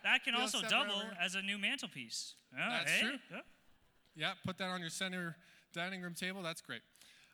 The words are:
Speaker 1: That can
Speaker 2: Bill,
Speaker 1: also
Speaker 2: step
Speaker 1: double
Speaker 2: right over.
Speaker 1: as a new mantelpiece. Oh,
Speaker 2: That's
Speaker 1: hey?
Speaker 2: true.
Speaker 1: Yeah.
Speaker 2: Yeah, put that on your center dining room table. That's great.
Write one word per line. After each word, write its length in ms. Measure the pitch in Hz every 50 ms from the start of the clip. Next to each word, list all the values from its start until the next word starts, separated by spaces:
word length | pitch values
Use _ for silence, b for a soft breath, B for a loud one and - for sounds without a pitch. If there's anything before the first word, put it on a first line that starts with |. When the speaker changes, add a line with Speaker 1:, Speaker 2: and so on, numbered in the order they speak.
| -
Speaker 1:
That 200 | 196 240 262 -
can 100 | 269 233
Speaker 2:
Bill, 80 | 240 254
Speaker 1:
also 160 | 226 - 233
Speaker 2:
step 100 | 185 -
Speaker 1:
double 260 | 196 240 294 302 302
Speaker 2:
right 100 | 202 208
over. 120 | 202 196 175
Speaker 1:
as 160 | 175 185 180
a 60 | 196
new 160 | 190 196 202
mantelpiece. 760 | 208 196 220 269 269 - 185 - 143 120 110 - - - - - - _ _ 127
Oh, 40 |
Speaker 2:
That's 340 | 131 170 214 240 165 170 147
Speaker 1:
hey? 100 | 165 208
Speaker 2:
true. 180 | 214 233 285 262 - -
Speaker 1:
Yeah. 100 | 165 233 - - - _ _ - - _ _ _ _ _ _ - _
Speaker 2:
Yeah, 180 | 156 156 175 190 - -
put 140 | 190 180
that 120 | - 196 185
on 120 | 180 180
your 80 | 170 165
center 460 | - - 190 185 185 185 175 170 160 B B B B B B B -
dining 280 | 170 175 185 190 185
room 140 | 180 175 170
table. 260 | - 185 185 190 196
That's 200 | 180 165 165 -
great. 200 | - - 123 113 - _ B B B B B B B B